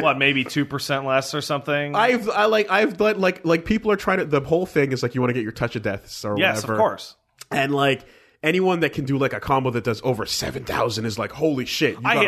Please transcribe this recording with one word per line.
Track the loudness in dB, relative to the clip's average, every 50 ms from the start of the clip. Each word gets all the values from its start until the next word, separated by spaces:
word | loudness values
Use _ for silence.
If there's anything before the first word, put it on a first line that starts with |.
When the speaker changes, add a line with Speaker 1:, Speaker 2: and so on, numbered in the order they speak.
Speaker 1:
what, | 4 4 4 4
maybe | 4 4 4 2 -2
two | 0 0 -2 -2
percent | 0 -4 -6 -4 -2 -2 -2 0
less | 2 2 2 0 0 -4
or | -6
something? | -2 -2 -4 -2 -2 -2 -2 -2 -2 -2 0
Speaker 2:
I've, | 2 2 2 2 0 0 -2
I, | 0 2 2
like, | 4 4 2 2 2
I've | 2 2 2 2 2 2
done, | 2 2 2 2
like, | 0 0 0 0 0
like, | 0 0 2 2
people | 0 0 2 2 2
are | 0
trying | 2 2 0 0 0
to, | 0
the | 0 0 0
whole | 2 2 0 0 0
thing | 0 0 0 2 2
is, | 0 -2
like, | -2 -2 0
you | 0
wanna | 0 0
get | 0 -2
your | -4 -6
touch | -4 -4 -4 -4 -4
of | -4
deaths | -4 -4 -4 -4 -8 -14 -16 -10 -6
or | -4 0 0
Speaker 1:
Yes, | 2 0 0 -2
of | -4
Speaker 2:
whatever. | -2 0 2
Speaker 1:
course. | 0 0 0 -4 -12 -18 -20 _ _ _ _ _ -12 -6
Speaker 2:
And, | -2 -2 0 0 2
like, | 2 2 2 2 0 -4 -14 -20 _ _ _ _ _
anyone | -2 0 2 2 2 2 2 2
that | 0 -2
can | -2 -4 -2
do, | -2 0 0
like, | 0 0
a | -2 -4
combo | -2 0 2 2 2 0
that | -2 -2 -2
does | -2 -4 -2
over | -2 -2 -2 -2 -4
seven | -4 -4 -4 -4 -6 -8 -8 -8
thousand | -6 -2 -2 -2 -2 -2 -2 -4
is | -4 -4 -4
like, | -6 -8
"Holy | -4 -2 0 0 0 0 -2
shit, | -4 -2 0 0 0 0
you | -2 0
Speaker 1:
I | 0 2
Speaker 2:
got | 2 2